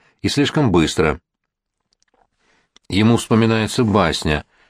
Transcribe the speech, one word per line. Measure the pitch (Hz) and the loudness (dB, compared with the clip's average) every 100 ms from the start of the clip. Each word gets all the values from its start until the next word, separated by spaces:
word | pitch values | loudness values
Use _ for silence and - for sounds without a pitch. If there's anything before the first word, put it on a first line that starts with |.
| _ _ | _ _
и | 101 | -4
слишком | - 139 160 131 | -2 -2 0 0
быстро. | 87 78 - 80 73 _ _ _ _ _ _ _ _ _ _ _ _ _ _ _ _ - | 2 0 0 -2 -4 _ _ _ _ _ _ _ _ _ _ _ _ _ _ _ _ -6
Ему | 95 110 117 | 0 2 2
вспоминается | - 113 110 110 104 - | 2 0 2 0 -2 -2
басня, | 113 101 85 - 80 76 - _ _ | 0 2 2 0 -2 -4 -6 _ _